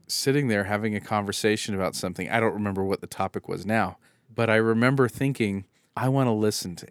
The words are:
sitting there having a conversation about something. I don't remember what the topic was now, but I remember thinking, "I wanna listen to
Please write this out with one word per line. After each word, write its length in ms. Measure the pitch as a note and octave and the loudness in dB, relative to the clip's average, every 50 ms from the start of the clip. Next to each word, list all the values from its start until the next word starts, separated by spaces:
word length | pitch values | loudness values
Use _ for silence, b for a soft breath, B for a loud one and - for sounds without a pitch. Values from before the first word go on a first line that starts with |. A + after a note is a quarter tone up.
| _ | _
sitting 400 | - - - - C#3 C3+ D3 C#3+ | -8 -6 -2 0 2 2 2 2
there 180 | A#2+ G#2+ G2+ G2 | 2 2 2 2
having 300 | F#2+ G#2 G#2 A2 A2 G#2+ | 0 -2 -2 0 -2 -2
a 60 | G2+ | -4
conversation 720 | - - G#2+ G#2 G2+ G2+ - - - G#2+ G#2+ G#2+ - - G2+ | -4 -2 -2 0 0 -2 -2 0 2 2 2 0 -2 -4 -2
about 200 | F#2+ F#2 E2 - | -2 -2 -2 -2
something. 340 | - - F#2 F2+ - F2+ - | -4 -6 -6 -6 -6 -4 -2
I 100 | G#2+ A2+ | 0 0
don't 140 | A2+ G#2+ F2 | 2 0 0
remember 300 | G#2 G#2 G2+ F#2+ G2 G2 | -2 -2 -2 -2 -2 -2
what 160 | G2 G2 - | -2 -2 -4
the 60 | - | -6
topic 420 | - - - G2 F#2+ - G2 - - | -8 -6 -6 -6 -4 -6 -8 -8 -8
was 160 | F2+ F2 F#2 | -8 -6 -4
now, 320 | G2 A2+ A2+ G2+ F#2 F2 - b b b b b b A2 | 0 0 0 0 -2 -4 -10 b b b b b b -4
but 160 | - A#2 A2 | -2 2 4
I 60 | G#2+ | 4
remember 540 | A2 A2 A2+ A2+ A2+ A#2+ B2+ C#3+ C3+ B2+ A2+ | 4 4 4 4 4 4 4 4 4 2 2
thinking, 560 | - - C3+ C#3 C3 - A2+ G2+ G2 G2 F#2+ - _ _ _ _ - | 2 0 -2 -2 0 0 0 -2 -2 -4 -6 -10 _ _ _ _ -6
"I 140 | A#2 B2 C3 | -2 0 2
wanna 240 | C3+ C#3 C3 A#2+ G#2+ | 2 2 2 2 2
listen 420 | G#2+ G#2+ G#2 G2+ - - F#2 E2+ | 2 2 2 0 0 -4 -8 -10
to 100 | - - - | -12 -14 -18